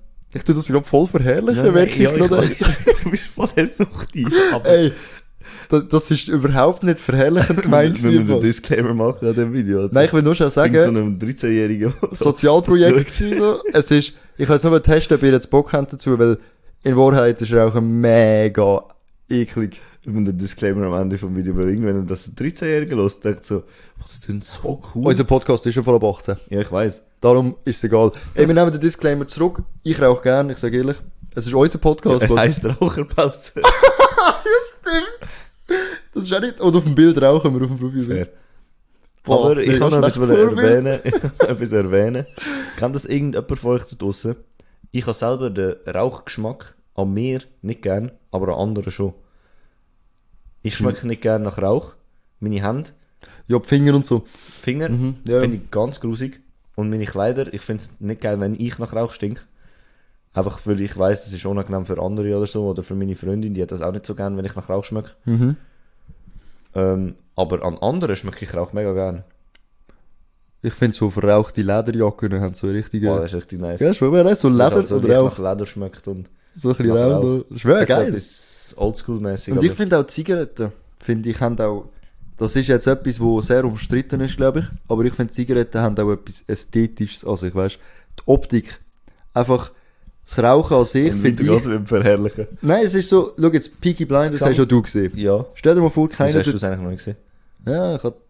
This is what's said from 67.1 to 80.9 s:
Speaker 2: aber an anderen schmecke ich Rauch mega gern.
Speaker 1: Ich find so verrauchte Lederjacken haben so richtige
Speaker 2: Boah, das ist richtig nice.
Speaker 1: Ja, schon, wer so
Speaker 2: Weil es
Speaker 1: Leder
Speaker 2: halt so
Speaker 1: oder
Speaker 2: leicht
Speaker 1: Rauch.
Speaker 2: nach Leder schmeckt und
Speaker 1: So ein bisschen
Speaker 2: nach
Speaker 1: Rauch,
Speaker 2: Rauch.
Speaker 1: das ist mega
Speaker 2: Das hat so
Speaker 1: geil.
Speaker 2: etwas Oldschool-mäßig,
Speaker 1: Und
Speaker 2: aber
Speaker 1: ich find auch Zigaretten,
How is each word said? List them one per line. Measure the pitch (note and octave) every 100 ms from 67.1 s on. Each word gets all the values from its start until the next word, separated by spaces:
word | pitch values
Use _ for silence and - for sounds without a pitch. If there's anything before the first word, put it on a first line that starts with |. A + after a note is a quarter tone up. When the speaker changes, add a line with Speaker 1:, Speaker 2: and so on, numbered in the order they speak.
| - _
Speaker 2:
aber | - F#2 F2+
an | F2+ -
anderen | G#2+ F3 C#3 F#2+
schmecke | G2 -
ich | F#2+
Rauch | F2 F2+
mega | G2+ G#2
gern. | F#2+ F#2+ F2+ - _ _ _ _ _ _ _ _ _ _ _ _ _
Speaker 1:
Ich | A#2
find | - A#2+
so | - G#2
verrauchte | G2 G2+ G#2+ G#2+ -
Lederjacken | G2 G#2+ A2+ A2+ G#2 - G#2 F#2+
haben | F#2+
so | F2 G2
richtige | G#2 - A2 G#2
Speaker 2:
Boah, | G2
das | E2+
ist | F2+
richtig | - F2+
nice. | E2+ F2
Speaker 1:
Ja, | E3
schon, | - C3
wer | F3 F3+
so | G#3 C3+
Speaker 2:
Weil | A#2+
es |
Speaker 1:
Leder | C3 G2+
Speaker 2:
halt | F2+
so | G2+
Speaker 1:
oder | A2
Speaker 2:
leicht | B2+
Speaker 1:
Rauch. | C3 -
Speaker 2:
nach | F#2
Leder | G2+ G2+
schmeckt | G#2 F#2+ - G2
und | F#2+ F2+ _ _ E3
Speaker 1:
So | B2+
ein | -
bisschen | A#2
Speaker 2:
nach | A2+ B2+
Speaker 1:
Rauch, | D3
Speaker 2:
Rauch. | B2+ C3 -
Speaker 1:
das | A#2
ist |
mega | C#3+ G#3
Speaker 2:
Das |
hat | -
so | C3+
Speaker 1:
geil. | B3
Speaker 2:
etwas | G#2 - - - - - -
Oldschool-mäßig, | G#2 - - A2+ G2+ G2 -
Speaker 1:
Und | -
Speaker 2:
aber | F3
Speaker 1:
ich |
find | F#3+ F#3+
auch | E3 C#3
Zigaretten, | - D#3+ F3 C#3+ - G#2 - -